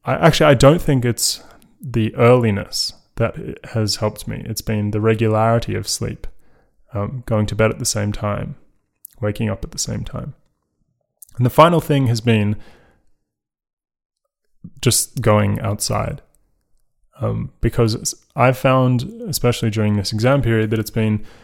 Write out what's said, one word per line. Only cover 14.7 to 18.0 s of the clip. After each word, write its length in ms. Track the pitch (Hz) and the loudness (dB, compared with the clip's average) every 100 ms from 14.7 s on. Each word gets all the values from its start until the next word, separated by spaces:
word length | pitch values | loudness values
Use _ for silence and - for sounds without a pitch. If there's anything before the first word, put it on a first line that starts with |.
| - | -2
just 400 | 123 - - - | 0 0 -2 -2
going 400 | 110 104 101 104 | 2 2 2 -2
outside, 600 | 107 104 - 107 - 143 _ _ _ _ _ _ _ _ _ - | -4 -6 -4 -4 -4 -8 _ _ _ _ _ _ _ _ _ -6
um, 320 | 110 110 - - | -6 -4 -8 -4
because 320 | 117 - 113 | -2 2 0
it's, 200 | 110 | 0